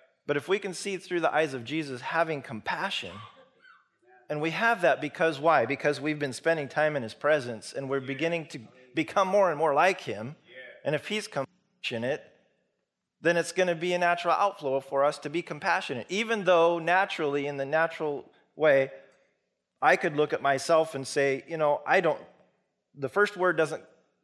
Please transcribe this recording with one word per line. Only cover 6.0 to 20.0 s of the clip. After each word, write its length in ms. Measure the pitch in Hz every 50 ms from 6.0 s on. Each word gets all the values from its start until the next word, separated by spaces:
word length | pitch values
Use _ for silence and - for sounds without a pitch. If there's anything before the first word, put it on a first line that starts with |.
we've 180 | 139 156 151 147
been 140 | 143 139
spending 360 | - - - 165 165 160 143 127
time 280 | - 151 151 151 151
in 60 | 139
his 120 | 117 110 -
presence 600 | - - 147 156 147 120 123 113 107 - - -
and 140 | 139 139 131
we're 120 | 139 139
beginning 460 | 135 131 139 131 160 165 170 165 151
to 120 | - - 135 110 - - - - - -
become 340 | 165 151 - - 214 190 185
more 220 | 190 208 196 175
and 80 | 151 147
more 160 | 160 156 139
like 260 | 143 170 190 185 -
him. 340 | - 131 104 101 110 131 160 _ _ _ - - - - - - -
And 120 | 139 156
if 100 | 139 -
he's 220 | - 208 214 202 -
compassionate, 960 | - 147 135 - _ _ _ _ _ _ - - 127 113 117 127 151 160 - - _ _ _ _ _ _ _ _ _ _ _ _ _ _ _ _ _ _
then 160 | - 165 170
it's 160 | 170 165 -
gonna 240 | - 185 185 180 170
be 160 | 160 170 180
a 60 | 180 175
natural 360 | 180 175 175 170 - 175 160
outflow 460 | - 202 196 - - 151 135 135 135
for 240 | - - 139 135 139
us 140 | 147 147 -
to 100 | - 147
be 120 | 147 175
compassionate. 640 | 165 - 170 143 185 190 170 185 190 - 139 120 101 -
Even 360 | 175 208 226 220 226 208 180
though 360 | 175 180 165 165 170 170 170
naturally, 640 | 160 170 175 185 196 190 - - 160 143 143 147 139
in 100 | 147 143
the 80 | 139 135
natural 600 | 135 151 160 165 165 - - 160 151 143 131 - - _ _ _ _ _
way, 340 | 143 151 156 139 135 135 135 - - - _ _ _ _ _ _ _ _ _ _ _ _ _ _ -
I 140 | 143 156 185
could 220 | 185